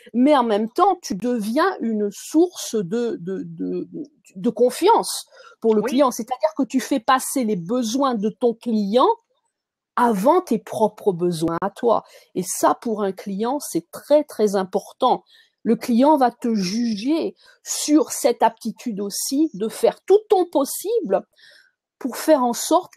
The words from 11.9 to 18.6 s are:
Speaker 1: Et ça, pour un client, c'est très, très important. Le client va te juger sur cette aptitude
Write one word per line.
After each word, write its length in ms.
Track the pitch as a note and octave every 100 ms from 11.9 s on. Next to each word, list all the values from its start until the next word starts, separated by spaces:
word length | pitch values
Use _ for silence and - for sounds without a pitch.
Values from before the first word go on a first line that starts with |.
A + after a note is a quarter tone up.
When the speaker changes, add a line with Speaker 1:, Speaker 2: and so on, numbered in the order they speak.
| G3+ - - _ -
Speaker 1:
Et 80 |
ça, 320 | F3+ - D#4+ -
pour 260 | A#3+ G#3
un 80 | G3
client, 480 | F#3+ G3+ G3 A3+ C#4+
c'est 320 | - E3 -
très, 320 | - - D4
très 320 | D4 - G#3+
important. 720 | G3 F#3 G3 - - B3+ F3+ _ _ _ _
Le 100 | -
client 420 | A#3 - A#3 C#4+ D4+
va 140 | B3
te 240 | - A#3+
juger 800 | A3 F3+ A3 A#3+ G3+ B3 D#4+ G#3 - _ _
sur 480 | - - - D4+ A#3+
cette 320 | - B3 A#3
aptitude 560 | A#3 -